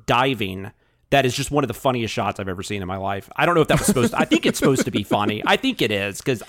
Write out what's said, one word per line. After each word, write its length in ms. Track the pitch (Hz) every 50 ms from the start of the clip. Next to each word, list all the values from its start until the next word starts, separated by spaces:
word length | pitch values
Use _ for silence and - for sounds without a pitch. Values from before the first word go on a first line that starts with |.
| -
diving 640 | - 127 117 131 139 131 104 110 95 95 95 95 95 - _ _ _ _ _ _ _
that 140 | - 139 131
is 80 | 127 117
just 160 | - 135 -
one 140 | 139 147 139
of 60 | 110
the 40 | 110
funniest 400 | - - 139 127 123 113 104 -
shots 260 | - 104 101 98 -
I've 80 | 101 95
ever 120 | 92 90
seen 200 | 95 - 107 101
in 60 | 92 90
my 100 | 95 95
life. 320 | 95 98 98 98 - - - -
I 80 | 143
don't 100 | 165 175
know 60 | 165
if 80 | 147 -
that 80 | - 151
was 60 | - -
supposed 240 | 202 135 120 -
to, 80 | - -
I 60 | 160
think 200 | - 302 339 -
it's 140 | 233 - -
supposed 240 | - 156 135 - 247
to 80 | -
be 120 | - - -
funny. 380 | - - 104 104 107 107 107 -
I 100 | - 196
think 260 | 214 - 262 226 -
it 100 | 147 110
is, 280 | 107 98 98 101 98 -
'cause 240 | - 139 131 104 -